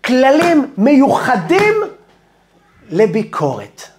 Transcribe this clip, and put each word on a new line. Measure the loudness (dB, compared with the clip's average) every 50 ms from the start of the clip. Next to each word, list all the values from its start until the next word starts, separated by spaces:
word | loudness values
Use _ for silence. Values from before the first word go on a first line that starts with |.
| -4
כללים | -2 0 2 2 4 4 2 2 2 2 0 0 -2 -4 -2
מיוחדים | 0 2 4 4 4 2 0 -2 -2 -2 -4 -4 -2 0 0 2 2 0 0 -2 -4 -6 -10 _ _ _ _ _ _ _ _ _ _ _ _ _ _ _ _ _ _ -8
לביקורת. | -2 0 0 0 0 -4 -6 -4 -6 -4 -4 -4 -4 -6 -12 -16 _ -20 -20 -20 _